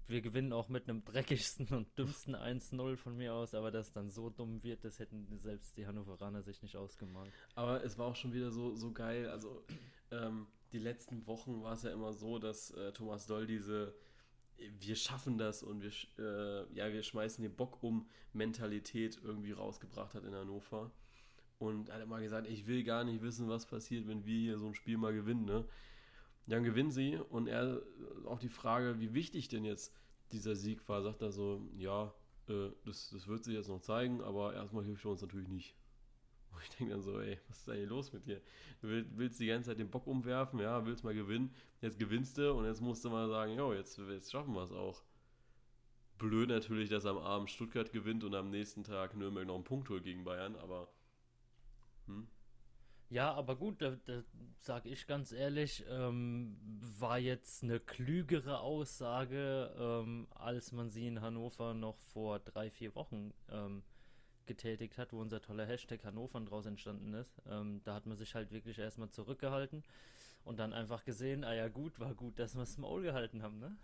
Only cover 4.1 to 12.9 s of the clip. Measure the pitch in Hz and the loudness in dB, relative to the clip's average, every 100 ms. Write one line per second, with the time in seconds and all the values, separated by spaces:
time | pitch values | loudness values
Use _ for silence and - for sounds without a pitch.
4.1 | 101 113 - 117 113 117 113 113 - 107 | -2 -4 -4 -4 -2 -4 -4 -6 -6 -8
5.1 | 107 101 104 107 104 - - 101 104 98 | -6 -6 -6 -4 -6 -8 -8 -4 -4 -6
6.1 | 90 101 104 98 98 101 98 98 - 95 | -6 -4 -4 -6 -8 -8 -8 -8 -8 -10
7.1 | 92 95 - - - 120 127 117 107 120 | -8 -10 -14 -10 -2 2 2 0 0 -2
8.1 | 120 127 120 123 117 120 110 117 113 113 | 0 0 0 0 0 0 0 -2 -2 0
9.1 | 117 117 110 107 123 - 147 123 - - | 0 0 -4 -6 -8 -10 -12 -12 -18 -6
10.1 | 120 113 110 104 - - 117 113 117 - | -2 0 -2 -6 -14 -6 -2 -2 -2 -6
11.1 | 117 110 113 131 113 110 117 120 104 110 | -6 -4 -4 -2 -2 -2 -2 -2 -2 -2
12.1 | 104 110 117 110 104 - 87 101 | -2 -2 0 0 -2 -6 -4 -4